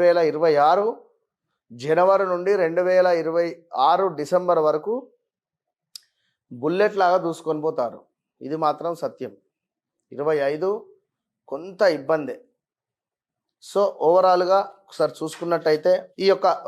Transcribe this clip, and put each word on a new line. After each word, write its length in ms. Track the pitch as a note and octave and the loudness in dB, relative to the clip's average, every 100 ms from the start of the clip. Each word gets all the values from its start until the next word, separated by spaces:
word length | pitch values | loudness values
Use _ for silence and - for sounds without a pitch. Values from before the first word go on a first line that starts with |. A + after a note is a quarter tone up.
వేల 160 | F3 E3+ D#3 | 4 4 0
ఇరవై 200 | D3+ E3 C#3+ D3 | 0 2 4 4
ఆరు 160 | F#3 G#3+ - - _ _ _ _ _ - A#2+ | 2 0 -6 -14 _ _ _ _ _ -20 -8
జనవరి 420 | C#3+ D#3+ F#3 G3 F#3+ | -2 2 4 2 0
నుండి 220 | F3 F#3 G3+ | -2 0 0
రెండు 200 | E3 E3+ F3+ | 0 0 2
వేల 180 | F#3 F3+ E3+ | 2 4 2
ఇరవై 240 | D#3+ E3+ E3+ E3+ _ - C#3+ | 0 -2 -2 -6 _ 0 2
ఆరు 180 | F3 F#3+ D3 | 2 0 -4
డిసెంబర్ 420 | C#3+ F3+ F3+ E3 D3+ | -2 0 2 2 2
వరకు 280 | D#3 G3 B3 - _ _ _ _ _ _ _ _ - _ _ _ _ - | 0 -2 -8 -8 _ _ _ _ _ _ _ _ -20 _ _ _ _ -20
బుల్లెట్ 500 | B2 D3+ F3+ G#3 G3 | -8 -4 0 0 2
లాగా 180 | F3+ F3+ E3+ | 2 2 -2
దూసుకొని 360 | D#3+ D#3 D#3 D#3 | -6 -6 -4 -4
పోతారు, 360 | D#3 A#2 G#2 _ _ _ - | -4 -6 -8 _ _ _ -16
ఇది 180 | C3 D#3+ D3+ | -10 -4 -2
మాత్రం 260 | D3 E3 E3 | -2 -6 -6
సత్యం. 300 | C3+ - B2 G2+ _ _ _ _ _ _ _ | -8 -8 -14 -16 _ _ _ _ _ _ _
ఇరవై 260 | A#2+ D3+ D3+ C#3 | -6 -2 -2 -2
ఐదు 180 | D3+ F#3 A3 - _ _ _ _ _ - | -4 -4 -6 -10 _ _ _ _ _ -14
కొంత 280 | C#3 F#3 F3+ G3 D3+ | -14 -10 0 0 0
ఇబ్బందే. 400 | C#3 D#3 C3+ - _ _ _ _ _ _ _ _ _ _ _ _ | -2 -4 -4 -12 _ _ _ _ _ _ _ _ _ _ _ _
So, 160 | - G3 G3+ - D3 | -6 0 0 0 2
ఓవరాల్గా 520 | F3+ F#3 F3+ F3+ G3 G3 - | 4 4 4 2 0 0 -10
ఒకసారి 280 | _ - D3+ - | _ -4 -4 -4
చూసుకున్నట్టయితే 760 | D#3 - E3+ E3 E3 D3+ F3+ F#3 - - | -10 -8 -4 -2 0 2 2 0 -2 -2
ఈ 40 | F#3+ | 0
యొక్క 180 | F#3+ F#3 E3 | 2 2 0